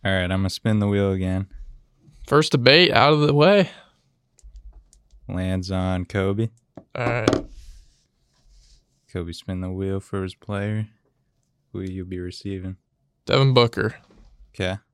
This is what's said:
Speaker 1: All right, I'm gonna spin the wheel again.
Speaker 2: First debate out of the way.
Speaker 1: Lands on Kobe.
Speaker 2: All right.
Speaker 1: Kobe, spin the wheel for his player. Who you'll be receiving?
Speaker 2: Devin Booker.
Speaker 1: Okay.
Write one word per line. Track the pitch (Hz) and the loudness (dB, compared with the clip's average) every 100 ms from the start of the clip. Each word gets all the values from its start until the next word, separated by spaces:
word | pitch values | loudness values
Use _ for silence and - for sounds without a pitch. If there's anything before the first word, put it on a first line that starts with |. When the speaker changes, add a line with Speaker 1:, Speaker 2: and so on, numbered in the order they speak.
Speaker 1:
All | 98 | -2
right, | 95 | -2
I'm | 90 | 0
gonna | 95 98 | 0 -2
spin | - 113 107 | -2 0 0
the | 101 | 2
wheel | 101 98 | 2 0
again. | 95 92 92 98 - - - _ _ _ _ - | 0 -2 -4 -6 -12 -20 -20 _ _ _ _ 0
Speaker 2:
First | 143 156 | 2 2
debate | 131 123 147 180 | 4 6 6 6
out | - 131 | 6 4
of | 151 | 4
the | 147 | 2
way. | 147 156 202 180 - _ _ _ _ _ _ - - - - _ _ _ - - | 4 4 4 2 -4 _ _ _ _ _ _ -20 -20 -20 -20 _ _ _ -20 -12
Speaker 1:
Lands | 95 92 92 92 | -6 -4 -4 -4
on | 95 92 92 90 | -4 -2 -4 -4
Kobe. | 101 95 101 113 _ _ - - | -2 -2 -2 -4 _ _ -20 -16
Speaker 2:
All | - 117 | -8 -4
right. | 117 110 - - - - - - _ _ _ _ _ _ _ _ _ _ _ _ | 0 0 0 -4 -18 -20 -20 -20 _ _ _ _ _ _ _ _ _ _ _ _
Speaker 1:
Kobe, | 95 85 | -10 -10
spin | 85 - 92 | -12 -10 -8
the | 92 | -6
wheel | 92 98 98 | -6 -4 -6
for | - 98 | -6 -8
his | 95 | -8
player. | - - 101 101 107 107 _ _ _ _ _ _ _ _ | -10 -10 -6 -4 -4 -6 _ _ _ _ _ _ _ _
Who | 95 | -10
you'll | 95 92 92 | -8 -8 -10
be | 92 | -10
receiving? | 90 - 101 95 92 92 _ _ _ _ - | -10 -10 -10 -8 -10 -12 _ _ _ _ -2
Speaker 2:
Devin | 131 135 | 2 4
Booker. | 127 117 - 107 - _ _ - _ - | 4 2 2 -4 -4 _ _ -20 _ -20
Speaker 1:
Okay. | - 92 98 _ | -6 -6 -6 _